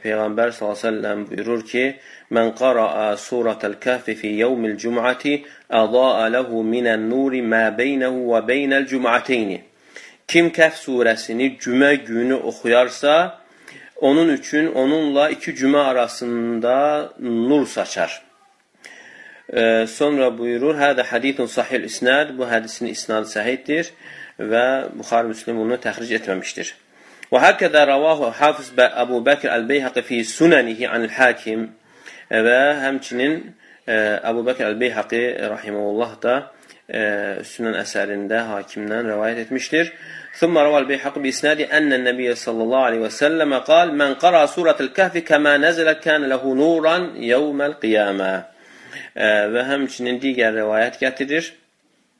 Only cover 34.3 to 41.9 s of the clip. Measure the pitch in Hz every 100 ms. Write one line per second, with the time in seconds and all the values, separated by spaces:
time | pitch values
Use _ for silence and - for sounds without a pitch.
34.3 | 117 120 127 110 107 123 110 104 117 123
35.3 | - 104 110 107 104 104 107 117 - 120
36.3 | 131 - - _ - - 110 107 104 101
37.3 | 98 - - 113 95 98 104 101 104 101
38.3 | 113 113 101 98 107 104 110 117 104 110
39.3 | 117 110 127 - 156 170 - - - -
40.3 | - 170 165 147 147 131 139 139 139 135
41.3 | 131 147 151 147 151 147